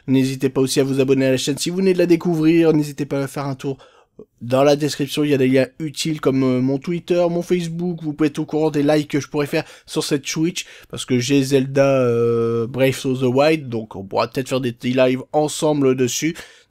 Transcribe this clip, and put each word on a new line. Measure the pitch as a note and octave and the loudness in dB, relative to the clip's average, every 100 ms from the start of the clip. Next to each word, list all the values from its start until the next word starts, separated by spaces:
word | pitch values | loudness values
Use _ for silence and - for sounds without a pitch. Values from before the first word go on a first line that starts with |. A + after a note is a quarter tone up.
| - | 0
n'hésitez | C3 C3 C3+ C3+ | 2 2 -2 -2
pas | C3 | 0
aussi | C3+ D3 | 0 0
à | |
vous | C3+ C3+ | 0 0
abonner | C3 C3+ C3 | 2 2 2
à | |
la | C3 | 0
chaîne | D3 C3+ | -2 -4
si | E3 | -4
vous | F3+ | 0
venez | F#3+ | 2
de | F3+ | 2
la | F3 | 2
découvrir, | E3 F3+ D#3+ D#3 E3+ D#3+ | 2 2 2 4 4 4
n'hésitez | D3+ D3 C#3+ C#3 | 2 0 -6 -6
pas | C#3 | -4
à | C#3 | -4
faire | D3 C#3 | -6 -8
un | |
tour | C3 C#3+ C#3+ - _ _ - - _ | -6 -8 -8 -14 _ _ -20 -20 _
dans | A#2 C3 | -2 4
la | D3 C#3+ | 4 2
description, | D3 - C#3 D3+ | -2 -4 -4 -2
il | D3 | 0
y | C3+ | 2
a | |
des | C3 | 4
liens | C3 B2+ - | 2 0 -4
utiles | D#3 - E3 D3+ | -10 -6 -6 0
comme, | D3 C3+ | 0 2
euh, | C3 B2+ | 2 2
mon | C3 C3+ | 0 -2
Twitter, | F3+ E3+ - F3 F3 | -4 -6 -2 0 2
mon | E3+ | 0
Facebook, | F3 F3+ E3 E3+ F3+ E3+ | -2 -2 -2 -6 -6 -6
vous | D#3 | -8
pouvez | D3 D#3 | -2 -2
être | - | -2
au | D#3 | -4
courant | D3+ D#3 | 0 0
des | D3 | 2
lives | C#3+ D3+ C#3+ | 2 2 0
que | D3 | -4
je | - | -4
pourrais | D3+ C#3+ | -4 -2
faire | D#3+ - - - | -4 -6 -16 -8
sur | D#3 | -6
cette | - D3 - | -2 -2 -2
Switch, | D#3+ E3 - - - - | -4 -4 -6 -12 -18 -16
parce | - - | -12 -2
que | B2 | -2
j'ai | A#2+ C#3+ | 2 2
Zelda, | C3 C3+ C3+ C3+ C#3 C3+ | 2 0 0 2 2 4
euh, | B2 A#2 A#2 A#2 A#2 A#2 A2+ | 2 2 2 2 0 -2 -4
Breath | B2 C3+ B2+ C3+ | 0 0 0 -4
of | B2+ | 0
the | |
Wild, | B2+ C3 D3+ D#3+ C3+ | 0 4 2 2 -2
donc | A2+ A2 F#2+ | -8 -8 -12
on | |
pourra | F#2+ G#2+ A#2 | -6 -4 -2
peut-être | C#3 B2+ | -4 -4
faire | C3 | -4
des | B2 | -4
petits | A#2 B2 | -4 -2
lives | B2+ B2+ C3 - | 2 2 2 -2
ensemble | D3+ D3+ - D#3 D3 C3+ C3 | -2 -2 0 0 2 2 2
dessus, | B2 - D#3 E3 - - _ | 0 0 -4 -6 -14 -20 _